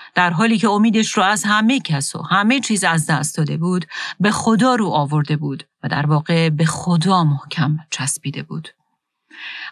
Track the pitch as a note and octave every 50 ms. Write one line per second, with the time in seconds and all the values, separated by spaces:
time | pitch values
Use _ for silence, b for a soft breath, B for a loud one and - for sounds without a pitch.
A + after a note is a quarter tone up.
0 | B B - F3+ F3+ F3 F3 D#3+ A3 A3+ A3+ G3 A3+ G#3+ G3+ G#3 G#3+ A#3 G3 A3
1 | G#3+ - - G#3+ F#3 F#3+ G#3+ G3+ - G#3 G#3 G#3+ A3 A3+ C4+ C4 - - D3+ C#3
2 | C3+ - - - E3 - F3+ G3 G3+ A3 C4 C#4 - - A3 F#3+ F#3+ F3 E3 D#3+
3 | D#3 - E3 C3+ D#3 D3+ - E3 D#3 C#3+ D3 D#3 D#3+ F3+ F#3 F3+ F3 B B B
4 | B B B - F#3 G#3 G#3+ - - A3+ A3 F#3 A#3+ C4 B3+ A#3 G#3 F3 A#2+ D3+
5 | C#3+ C#3 D3 D3+ C#3+ - D3+ D3 E3 D3 C3+ C#3 - _ _ _ - B2+ - C#3
6 | C#3+ D3 D3+ D3 D#3 - E3+ E3 E3 D#3+ D#3 D3 E3 D#3 - - - E3+ F3 E3
7 | D#3 G3 F#3+ F3+ E3 D3+ C#3+ C#3 - - - E3 D#3 C#3 D3+ D#3+ D#3+ _ - -
8 | C3 C3 - - - C3+ C#3 C#3 C#3+ - - D#3+ D#3 - - _ _ _ _ _
9 | _ _ _ _ B B B B B B B B B B